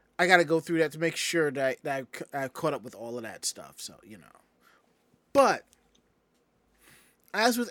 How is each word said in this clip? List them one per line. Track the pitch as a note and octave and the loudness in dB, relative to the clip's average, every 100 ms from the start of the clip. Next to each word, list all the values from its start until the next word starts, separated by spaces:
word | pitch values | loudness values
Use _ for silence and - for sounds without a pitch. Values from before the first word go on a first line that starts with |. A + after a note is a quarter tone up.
| _ - | _ 0
I | F3+ | 6
gotta | F3+ | 6
go | D3+ E3 | 6 2
through | D#3+ E3 | 0 0
that | D3+ | 0
to | D3+ | 0
make | E3 - | -2 -2
sure | - E3+ D3+ | -2 0 0
that | C#3 C3+ | 0 -2
I, | - | -2
that | D3 C3+ | -6 -6
I've | C3 | -8
c-, | - - | -14 -10
I've | C#3 C3+ | -6 -6
caught | - D#3 | -4 -4
up | C3+ | -4
with | A2 | -8
all | G#2 A#2 A#2+ | -14 -10 -10
of | |
that | A2 F2+ | -10 -8
stuff, | - - D2+ D2 | -8 -8 -16 -16
so, | - D2 | -16 -18
you | F#2+ G#2 | -20 -20
know. | C#2 - _ _ _ _ _ _ _ _ _ | -20 -20 _ _ _ _ _ _ _ _ _
But | C#4 B3 D#3 - _ _ _ _ _ _ _ _ _ _ _ _ - _ _ _ | 4 4 2 -4 _ _ _ _ _ _ _ _ _ _ _ _ -20 _ _ _
as | G3 A#3 A#3+ | 0 2 2
with | A3+ | 0